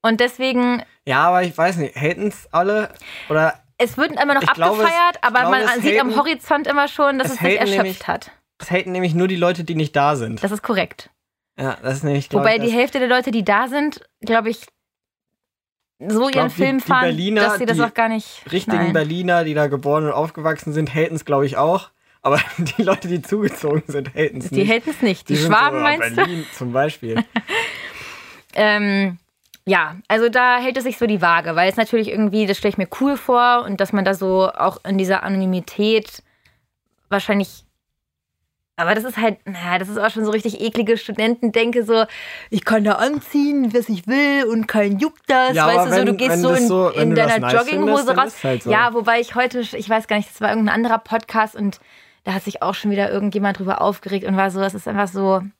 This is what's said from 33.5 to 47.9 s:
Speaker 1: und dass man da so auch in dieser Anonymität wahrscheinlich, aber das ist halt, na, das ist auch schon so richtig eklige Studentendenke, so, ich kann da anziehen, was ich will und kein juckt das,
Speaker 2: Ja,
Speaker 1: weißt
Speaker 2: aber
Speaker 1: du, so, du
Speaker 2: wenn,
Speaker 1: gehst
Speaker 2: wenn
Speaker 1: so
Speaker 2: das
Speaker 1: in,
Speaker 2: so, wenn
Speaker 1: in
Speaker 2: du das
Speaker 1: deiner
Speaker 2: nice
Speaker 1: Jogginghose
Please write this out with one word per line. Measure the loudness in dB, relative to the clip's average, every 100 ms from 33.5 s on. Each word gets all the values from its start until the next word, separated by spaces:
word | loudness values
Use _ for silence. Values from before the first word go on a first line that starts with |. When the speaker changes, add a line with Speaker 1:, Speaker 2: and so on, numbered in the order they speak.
| 2 0
Speaker 1:
und | -4
dass | 0
man | 0 0
da |
so | 0 0 2 2
auch | 2 -2 -2 -4
in | -2
dieser | 0 -2
Anonymität | -2 -2 0 -2 -6 -2 0 0 -2 -20 _ _ _ _ _ _ _ _ _
wahrscheinlich, | -4 0 -2 -2 -10 _ _ _ _ _ _ _ _ _ _ _ -4
aber | 0 0
das |
ist | -2 -2
halt, | -2 -2 -10
na, | -10 -4 -4
das | -4
ist | -2
auch | -2
schon | 0 -2
so |
richtig | 0 -2 -4
eklige | -2 -2 0 0
Studentendenke, | -2 -2 -2 0 0 0 0 0
so, | 2 2 2 -4 -16 -18 -6
ich | -4 0
kann | 2
da | 2
anziehen, | 2 0 -2 -2 0 2 2 2
was | 0 0
ich | -6 0
will | 2 4 2 2
und | 0 0
kein | 2 2 2
juckt | -2 -4 0
das, | 2 4 4
Speaker 2:
Ja, | 4
Speaker 1:
weißt | 4
Speaker 2:
aber | 4
Speaker 1:
du, | 4
so, |
du | 2
Speaker 2:
wenn, | 2
Speaker 1:
gehst | 2
Speaker 2:
wenn | 2
Speaker 1:
so | 4
Speaker 2:
das | 4
Speaker 1:
in, | 4
Speaker 2:
so, | 4 2 2
wenn |
Speaker 1:
in | 2
Speaker 2:
du | 4
das | 4
Speaker 1:
deiner | 2 2
Speaker 2:
nice |
Speaker 1:
Jogginghose | 2 2 0 2